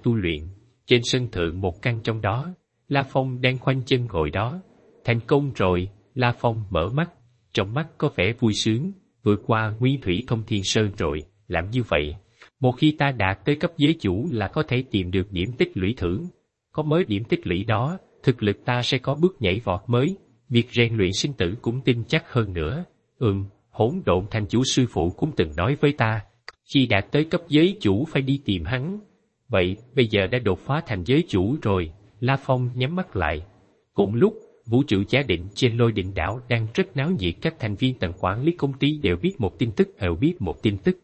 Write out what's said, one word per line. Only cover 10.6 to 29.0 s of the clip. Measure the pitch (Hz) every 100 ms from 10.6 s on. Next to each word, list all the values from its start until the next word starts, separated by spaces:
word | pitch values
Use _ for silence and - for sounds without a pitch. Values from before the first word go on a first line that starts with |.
Sơn | 95 113 104 95
rồi, | 82 76 - _ -
làm | 85 95
như | 123
vậy, | 113 80 73 - _ _ - -
một | 127
khi | - 151
ta | 151 139
đạt | 123 95 98 -
tới | 147
cấp | 175 -
giới | 147 160
chủ | 98 92 165
là | 113 95
có | 156
thể | 156 123 127
tìm | 101 90
được | 95 92
điểm | 87 101 120
tích | 180
lũy | - 92 123
thưởng. | 87 104 175 - _ _ _
Có | -
mới | 151 165
điểm | 190 101
tích | 117 180 -
lũy | 90
đó, | 110 107 139 185 _ _
thực | 143 117
lực | 101 101 -
ta | 123
sẽ | 120 131
có | - 143
bước | 180 -
nhảy | 95 95
vọt | 101 90 -
mới, | 120 151 190 _ _ -
việc | 120 120
rèn | 120 117 110
luyện | 90
sinh | 95 147
tử | 135 87 110
cũng | 117 127
tin | 135 120 -
chắc | 160 -
hơn | 127 101
nữa." | 90 76 156 180 _ _ -
"Ừm, | 110 98 98 - _
hỗn | - 110 185 -
độn | 90 104
thành | 113 104
chủ | 117
sư | 127 - 120
phụ | - 85
cũng | - 156 -
từng | 80 76
nói | 101 143
với | 147
ta, | 143 113 110 - _ - - -
"Khi | 143 123
đạt | 98 -
tới | 147 160
cấp | 175 -
giới | 147 180 202
chủ | 104 98 160
phải | 156
đi | 135 139 -
tìm | 92 80
hắn." | 127 156 208